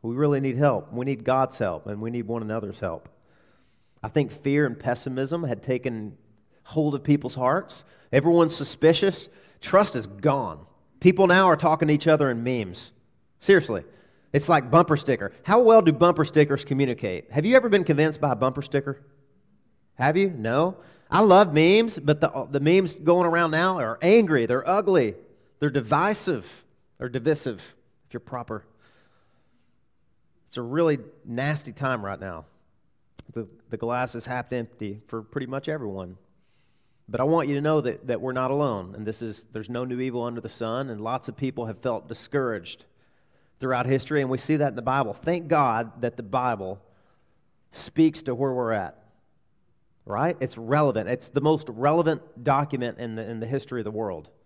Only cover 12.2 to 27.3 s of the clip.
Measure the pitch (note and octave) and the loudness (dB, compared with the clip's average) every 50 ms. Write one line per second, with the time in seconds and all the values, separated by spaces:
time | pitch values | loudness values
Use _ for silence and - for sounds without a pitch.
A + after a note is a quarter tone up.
12.2 | D3 C3+ A#2+ A#2 A#2 B2 C3 A#2+ G#2+ F#2 F2 - - - _ _ _ _ _ _ | 4 0 0 -2 -2 -2 -2 -2 -4 -6 -8 -14 -16 -16 _ _ _ _ _ _
13.2 | _ _ _ _ - - G3 F3+ - - A2+ - - - _ _ _ _ _ _ | _ _ _ _ 4 4 4 4 4 0 -6 -6 -6 -12 _ _ _ _ _ _
14.2 | _ _ - C#3+ C#3+ - E3+ D3+ B2+ B2 A#2+ E3 E3+ E3 D#3 C#3+ - - C3 - | _ _ -2 -2 2 4 2 2 2 4 4 4 4 4 0 -2 0 -2 -2 -2
15.2 | G2 G2+ - - - - G3 A#3+ B3 A3 A3+ A3+ G3 E3 D3+ B2 E3+ F3 E3+ D#3+ | -2 -10 -10 -10 -2 2 4 6 8 8 8 8 8 6 4 6 4 4 4 4
16.2 | D#3 C#3+ - D#3 D3 D3 C#3+ C3 - - C#3 C3 C#3 B2+ A#2+ - - G2+ F2+ F2 | 0 0 4 4 4 4 2 -4 -2 -4 -2 0 0 0 -2 -4 -4 -6 -6 -6
17.2 | - _ - C#3 D#3 G#3 B3 C4 A#3 A#3+ G3+ G3+ F3+ - D#3 C#3+ D#3 D#3 D3 - | -10 _ -4 -2 0 4 4 4 4 4 2 2 2 2 2 2 2 0 0 -2
18.2 | D3+ C#3+ B2+ G#2+ C3 B2+ B2+ C#3+ C#3 - - C#3+ C#3 C#3+ C3+ - - _ _ _ | -2 -2 0 0 0 -2 -2 -4 -10 -4 -4 -4 -4 -4 -10 -10 -14 _ _ _
19.2 | _ _ _ _ _ _ _ _ _ _ _ _ _ _ _ - B2 C#3 D#3 F#3 | _ _ _ _ _ _ _ _ _ _ _ _ _ _ _ 0 0 2 2 2
20.2 | G3 G3 F3 B2+ G#2+ A2+ A#2+ C#3 D#3+ F3+ F#3 - - - - _ _ _ - F3 | 2 0 -2 -4 -4 -2 0 2 0 0 -2 -8 -18 -20 -20 _ _ _ 2 4
21.2 | A3 G#3 F3+ F#3+ G#3 F3+ D3 D3+ D#3 E3+ G3 A3 A#3 A3+ G#3+ - C#3+ D3 D3+ D3+ | 6 8 8 8 8 6 4 4 6 6 6 6 4 2 -2 -4 0 0 2 2
22.2 | E3 - - C3+ C3 - C#3 C#3+ C#3+ D#3 F3 F#3+ F#3+ E3+ - - D3+ D#3+ F3 F3+ | 0 -2 -2 -4 -8 -4 -4 0 2 4 4 4 2 2 -4 -2 2 4 4 4
23.2 | F3+ E3+ E3 E3+ E3+ D#3+ D3+ D#3+ F3 F#3+ F#3+ F3 B2+ G#2+ - - - F3 G#3 A#3 | 4 2 2 2 2 2 2 0 0 0 0 -2 -4 -6 -6 0 4 6 6 6
24.2 | A3 E3+ D#3 C3+ A#2 A2+ B2 C3 - - F#3 G3+ G3+ G3+ F#3 E3 B2+ G#2+ G2 - | 6 6 2 2 2 2 0 -2 0 0 0 0 2 2 4 4 2 2 -2 -8
25.2 | - _ _ _ _ _ _ _ - D3 B2+ C#3+ A#2+ A2 D3+ D3 F3 G3+ G#3+ G#3 | -18 _ _ _ _ _ _ _ -4 -2 -2 -2 -2 0 0 2 2 0 -2 -2
26.2 | - - D#3+ A#2 F#2 - - - _ _ _ _ _ _ _ _ - B2+ A#2+ C3 | -4 -4 -4 -4 -6 -12 -20 -20 _ _ _ _ _ _ _ _ -12 -8 -6 -4
27.2 | A#2 D3+ | 0 0